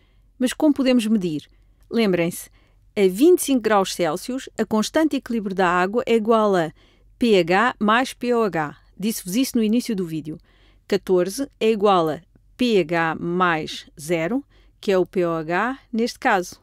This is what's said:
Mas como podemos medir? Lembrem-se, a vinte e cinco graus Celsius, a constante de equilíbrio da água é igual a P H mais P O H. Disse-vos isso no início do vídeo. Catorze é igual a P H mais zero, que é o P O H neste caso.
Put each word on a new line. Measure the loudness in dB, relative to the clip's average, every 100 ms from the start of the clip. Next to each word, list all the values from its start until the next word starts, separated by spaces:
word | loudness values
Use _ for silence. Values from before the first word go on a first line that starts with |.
| _ _ _ -4
Mas | -4
como | 0 2
podemos | 2 2 2 2
medir? | 0 -2 -6 -10 _ _ _ -8
Lembrem-se, | -2 0 0 -2 -4 -14 _ _ _ _
a | 0 0
vinte | 4 4 4
e |
cinco | 2 0
graus | 2 2 2
Celsius, | -2 -2 -4 -6 -10 -8 -6
a |
constante | -2 -2 0 0 0
de | 0
equilíbrio | -4 -6 -4 0
da | 2
água | 2 0 0 2
é |
igual | 2 4 2 4
a | 2 0 -6 _ _ _ -2
P | 4 4
H | 4 2 0 0
mais | 0 2 0
P | -4 -2
O | 0
H. | 0 -2 -4 -8 _ -8
Disse-vos | -6 -6 -4
isso | -2 -2 0
no |
início | 0 0 -2 -4
do |
vídeo. | -6 -8 -10 -14 _ _ _ _ -4
Catorze | -4 2 0 0 -4 -10 -2
é | 0
igual | 2 2 2 2
a | -4 -10 _ _ -2
P | 2 2
H | 2 0 -2 -4
mais | -4 0 0 0 -4 -12 -18 -12
zero, | -4 -2 -2 -4 -6 _ _ _
que | 0
é | 0
o | 0
P | -2
O | -2
H | -2 -4 -2 -2 -6 _
neste | -4 -4 -2
caso. | 0 0 -2 -12